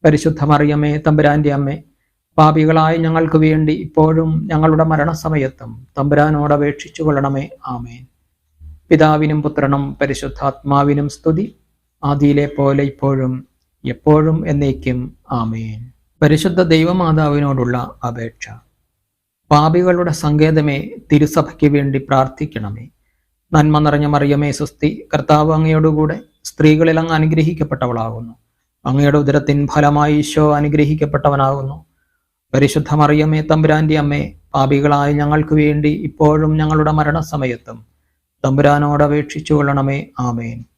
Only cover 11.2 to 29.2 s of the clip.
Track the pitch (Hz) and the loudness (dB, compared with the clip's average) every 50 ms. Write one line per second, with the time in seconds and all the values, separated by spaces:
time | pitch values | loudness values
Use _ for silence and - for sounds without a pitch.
11.2 | _ 160 160 165 208 - - _ _ _ _ _ _ _ _ _ - 143 143 143 | _ -2 -2 -2 -4 -6 -10 _ _ _ _ _ _ _ _ _ -4 -4 -2 2
12.2 | 143 143 143 143 143 143 143 - 139 139 139 139 143 139 139 - - 139 139 131 | 2 2 2 2 0 -2 -2 -2 0 0 2 0 -2 -4 -4 -4 -2 -2 -2 -2
13.2 | 131 127 127 127 135 _ _ _ _ _ _ _ _ 131 123 - _ 151 151 151 | -2 -4 -4 -6 -10 _ _ _ _ _ _ _ _ -10 -10 -4 _ 4 4 4
14.2 | 151 160 160 160 - - 147 143 143 139 127 - - 131 127 123 123 143 - _ | 4 2 0 -2 -2 -2 -2 -2 0 -2 -2 -4 -4 -6 -4 -4 -6 -10 -14 _
15.2 | _ _ 123 120 113 113 113 113 113 110 110 107 117 123 _ _ _ _ _ _ | _ _ -6 -6 -4 -4 -6 -8 -8 -10 -10 -12 -14 -18 _ _ _ _ _ _
16.2 | 151 147 156 156 160 185 170 180 185 165 160 156 160 170 180 185 180 160 160 156 | 2 2 2 2 0 -2 0 0 2 2 2 2 2 2 0 0 0 2 2 2
17.2 | 156 147 143 147 147 143 135 127 123 120 123 123 123 - - _ - 120 117 120 | 2 0 0 0 0 0 -2 -2 -2 -2 -2 -4 -6 -8 -12 _ -8 -8 -8 -8
18.2 | 117 113 113 _ - - 110 113 _ _ _ _ _ _ _ _ _ _ _ _ | -10 -12 -12 _ -18 -18 -18 -20 _ _ _ _ _ _ _ _ _ _ _ _
19.2 | _ _ _ _ _ _ 147 147 151 160 160 175 180 180 180 175 180 175 156 - | _ _ _ _ _ _ 2 4 4 4 2 2 2 2 2 0 0 -2 -4 -4
20.2 | - 151 147 151 156 156 160 156 147 151 139 139 - - - - - _ 147 147 | -2 0 2 2 2 2 2 2 0 0 -2 -4 -6 -10 -14 -18 -2 _ 2 2
21.2 | 151 151 156 170 156 - - - - 147 143 143 139 139 135 139 135 - 139 135 | 2 2 0 -2 -2 -2 -2 0 0 2 2 2 0 0 -2 -4 -2 0 0 0
22.2 | 135 131 - - 151 151 - - 107 101 104 107 117 - _ _ _ _ _ _ | 0 -2 -4 -10 -10 -10 -8 -10 -10 -10 -10 -12 -16 -20 _ _ _ _ _ _
23.2 | _ _ _ _ _ _ - 156 147 156 151 151 151 147 147 147 147 147 147 143 | _ _ _ _ _ _ 0 2 2 2 2 2 2 2 0 0 0 0 0 0
24.2 | 143 143 143 143 147 143 139 - 151 - - _ - 151 - - - _ - 151 | 0 0 0 0 0 -2 -2 -4 -8 -10 -8 _ -4 -4 -4 -4 -10 _ -6 -6
25.2 | 139 - 151 151 151 156 160 156 160 156 160 156 156 160 156 151 156 151 - - | 0 2 2 2 4 2 2 2 2 2 2 2 2 2 2 2 0 -2 -2 -6
26.2 | - _ _ _ _ - - - 156 156 156 151 165 160 160 160 165 165 165 160 | -10 _ _ _ _ -20 -4 2 4 4 6 6 4 2 2 0 0 -2 0 0
27.2 | 156 160 156 156 151 156 175 156 156 - 135 - 131 123 120 117 113 113 110 113 | 0 0 2 2 0 0 0 -4 -4 -6 -4 -4 -4 -4 -4 -4 -6 -6 -8 -10
28.2 | 117 117 113 _ _ _ _ _ _ _ _ _ _ 131 131 139 143 143 143 147 | -14 -16 -18 _ _ _ _ _ _ _ _ _ _ -2 0 2 2 4 4 4